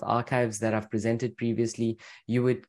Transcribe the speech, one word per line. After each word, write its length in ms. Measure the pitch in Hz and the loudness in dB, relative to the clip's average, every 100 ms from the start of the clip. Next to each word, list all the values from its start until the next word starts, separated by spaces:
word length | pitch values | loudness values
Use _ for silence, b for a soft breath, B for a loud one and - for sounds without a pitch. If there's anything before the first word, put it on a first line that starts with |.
archives 560 | - 117 - 127 117 104 | 0 0 2 0 0 0
that 160 | 113 110 | 0 0
I've 160 | 107 | -2
presented 440 | 113 113 117 123 - | -2 0 0 -2 -2
previously, 600 | 117 110 113 - 113 113 B B B | -2 0 0 0 -4 -4 B B B
you 160 | 120 | 2
would 220 | 123 120 | 2 2